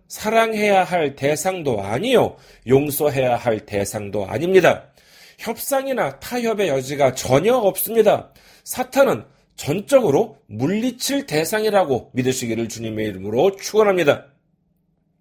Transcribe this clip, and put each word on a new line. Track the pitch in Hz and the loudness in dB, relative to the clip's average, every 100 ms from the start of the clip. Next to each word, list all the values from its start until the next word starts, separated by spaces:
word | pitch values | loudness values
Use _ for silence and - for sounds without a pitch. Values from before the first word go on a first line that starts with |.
| _ | _
사랑해야 | - 214 226 226 214 208 190 165 | -8 0 2 2 0 2 2 2
할 | 175 143 113 | 0 -2 -2
대상도 | 139 151 190 185 143 107 | -2 0 -2 -2 -2 -2
아니요, | 98 123 240 240 110 - - - 110 | -2 -4 2 4 2 -2 -20 -18 2
용서해야 | 135 147 139 147 135 127 117 | 2 2 0 0 0 0 0
할 | 123 107 - | 0 -2 -2
대상도 | 101 101 107 101 101 95 | -4 -2 -6 -6 -6 -4
아닙니다. | 113 175 190 165 101 - _ _ - - _ | -4 2 4 4 2 -6 _ _ -20 -20 _
협상이나 | 214 233 - 269 269 240 147 - | -10 -8 -4 -4 -2 -2 -4 -6
타협의 | - 247 226 214 185 | -8 -4 -4 -2 0
여지가 | 135 131 143 135 113 | -2 -4 0 0 0
전혀 | 123 139 202 254 | 2 2 4 2
없습니다. | 196 180 190 226 208 139 - _ _ _ | 0 -2 -2 2 4 2 -2 _ _ _
사탄은 | - - 254 262 262 123 - _ _ - | -14 -8 -4 2 2 2 -6 _ _ -12
전적으로 | - 185 196 269 202 143 233 - _ | -4 -4 2 2 4 2 0 -6 _
물리칠 | 107 139 214 254 247 - 277 277 | -4 -2 0 -2 -4 -4 -4 -2
대상이라고 | 151 160 214 214 202 156 120 - | -2 -2 -2 0 2 2 -2 -4
믿으시기를 | 123 127 127 117 110 113 | -4 -2 -2 -4 -4 -6
주님의 | 113 113 110 107 | -8 -8 -6 -6
이름으로 | 92 98 117 190 196 | -6 -4 0 0 0
축원합니다. | - 214 202 185 147 113 - _ _ _ _ _ _ _ _ _ | -4 0 2 2 2 2 -2 _ _ _ _ _ _ _ _ _